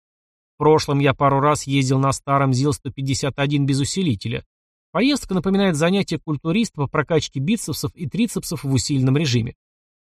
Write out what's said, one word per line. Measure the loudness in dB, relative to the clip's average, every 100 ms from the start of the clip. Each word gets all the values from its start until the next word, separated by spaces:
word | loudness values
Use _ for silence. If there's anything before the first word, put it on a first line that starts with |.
| _ _ _ _ _
В | _
прошлом | 4 4 2 2
я | 2
пару | 2 2 4
раз | 2 0 0
ездил | 0 2 2
на | 2
старом | -2 -2 0 2
зил | 2 2
сто | -2 -6
пятьдесят | -8 -4 -2 -2 -2
один | 0 0
без | 2 0
усилителя. | 0 -2 0 -2 -4 -8 -10 _ _ _ _
Поездка | -2 0 0 -2
напоминает | -2 0 2 2 2
занятие | 2 2 0 -4
культуриста | -4 -4 0 0 -2 -2
по | -4
прокачке | -2 0 0 0 -4
бицепсов | -2 -2 -4 -6 -6
и | -8 -8
трицепсов | -2 -2 -2 -8 -8
в | -2
усиленном | -2 0 0 2 2
режиме. | 2 0 -2 -8 _ _ _ _ _